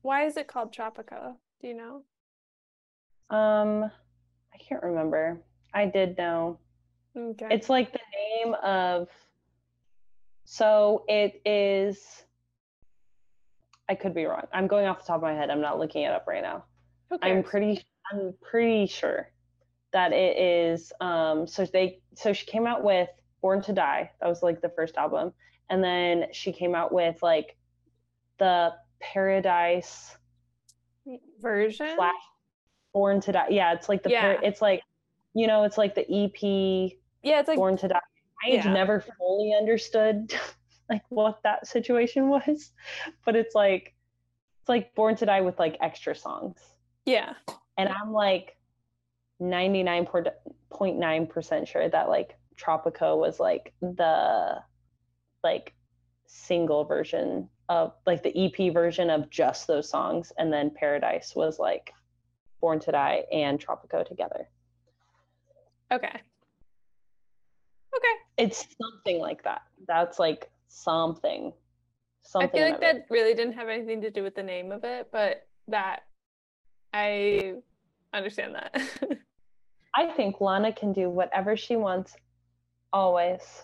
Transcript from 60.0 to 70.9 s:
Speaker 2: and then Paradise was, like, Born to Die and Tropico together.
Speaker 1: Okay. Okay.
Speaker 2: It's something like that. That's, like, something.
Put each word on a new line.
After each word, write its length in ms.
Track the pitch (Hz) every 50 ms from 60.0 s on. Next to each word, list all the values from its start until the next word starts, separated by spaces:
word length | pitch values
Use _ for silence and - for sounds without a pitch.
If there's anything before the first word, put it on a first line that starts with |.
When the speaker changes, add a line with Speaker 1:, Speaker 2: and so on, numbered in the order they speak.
| - - 160 170 170 - - -
Speaker 2:
and 140 | 170 160
then 180 | 151 147 143 151
Paradise 640 | 151 - 156 147 147 143 - 165 170 - - - -
was, 240 | - 160 160 156 156
like, 340 | - - - - _ - - _ _ _ _ _ _ _ _ _ _ - - -
Born 180 | - 165 160 156
to 120 | - -
Die 320 | 151 143 139 143 - - - -
and 260 | - 156 147 143 143 147
Tropico 480 | - - - - - - - 165 175
together. 420 | - - - - - - - - _ _ _ _ _ _ _ _ _ _ _ _ _ _ _ _ _ _ _ _ _ _ _ _ _ _ _ _ _
Speaker 1:
Okay. 280 | 247 254 - - - 226 _ _ _ _ _ _ _ _ - _ _ _ _ _ _ _ _ _ _ _ _ _ _ _ _ _ _ _ _ _ _ _ _ - -
Okay. 180 | 494 453 480 440 453 - _ _ -
Speaker 2:
It's 280 | 226 202 - - - _ - _
something 380 | 226 226 226 - _ 208 175 165
like 240 | - - - - -
that. 180 | - - - _ _ _ _ 190
That's, 320 | - 165 165 175 170 - -
like, 320 | 170 160 151 - - - _ _ _ _
something. 840 | - - - 175